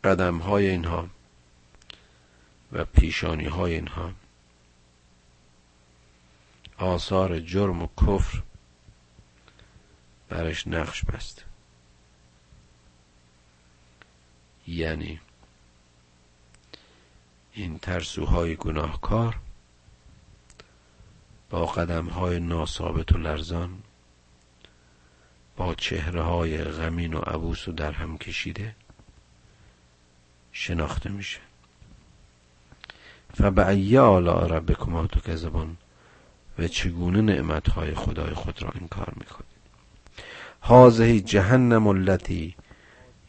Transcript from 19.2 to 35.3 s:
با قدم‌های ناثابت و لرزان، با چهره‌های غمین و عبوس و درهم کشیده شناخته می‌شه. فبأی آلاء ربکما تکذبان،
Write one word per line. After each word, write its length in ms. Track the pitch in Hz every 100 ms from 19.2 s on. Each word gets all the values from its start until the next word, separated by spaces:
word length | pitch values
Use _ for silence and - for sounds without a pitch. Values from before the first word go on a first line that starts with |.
| 117 117 - - _ _ - _ - - _ - _ - - _ _ _ - - _ - _
با 160 | 85 80
قدم‌های 720 | - 85 85 82 90 92 87
ناثابت 720 | 85 82 78 - 82 82 82
و 60 | 80
لرزان، 680 | 80 76 80 82 87 92 - _ _ _ _ _ _ _ - _ _ _ _ _ _ _ _ -
با 200 | 90 82
چهره‌های 880 | - - 78 87 80 87 82 78
غمین 500 | 80 78 80 82 85
و 60 | 80
عبوس 480 | - 80 82 85 -
و 40 |
درهم 460 | 78 76 76 78 80
کشیده 580 | - 85 78 80 107 107 _ - - - _ _ _ _ - _ _ _ _ _ _ _ _
شناخته 580 | - - 87 73 - 98
می‌شه. 300 | 101 98 - - _ _ _ - - _ _ _ _ _ _ _ - - - - - _
فبأی 640 | - 101 95 95 101 98 127
آلاء 500 | 123 95 87 85 85
ربکما 600 | 80 82 82 - 82 82
تکذبان، 720 | - -